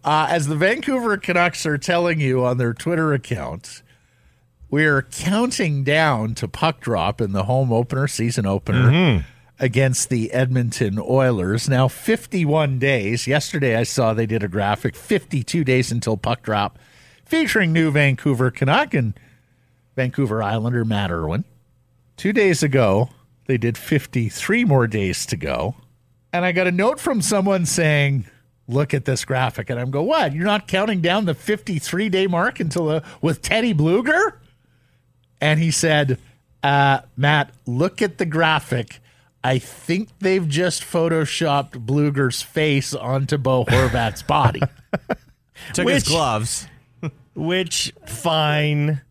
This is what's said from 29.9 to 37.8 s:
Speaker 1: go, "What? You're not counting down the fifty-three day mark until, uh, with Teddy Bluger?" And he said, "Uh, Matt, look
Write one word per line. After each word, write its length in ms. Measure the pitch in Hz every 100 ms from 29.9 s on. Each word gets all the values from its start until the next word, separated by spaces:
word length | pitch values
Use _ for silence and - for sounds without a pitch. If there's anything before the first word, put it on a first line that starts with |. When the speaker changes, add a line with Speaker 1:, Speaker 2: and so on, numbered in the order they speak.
Speaker 1:
go, 120 | 139
"What? 300 | 190 320 165
You're 120 | 147
not 220 | 190 208 -
counting 320 | 190 214 196
down 240 | 170 196
the 100 | 190
fifty-three 720 | 143 - 208 - 165 - 175 214
day 180 | 185 190
mark 340 | 170 214 -
until, 280 | 165 175 156
uh, 120 | 156 - -
with 220 | 165 147
Teddy 320 | - 220 233
Bluger?" 600 | 165 156 190 254 320 415 - - _ _ _ _ _ _ _ _ _
And 200 | 147 156
he 100 | 165
said, 480 | - 165 151 139 123 - _ _ _
"Uh, 380 | 143 143 139 135 - -
Matt, 340 | 147 151 139 - -
look 340 | 120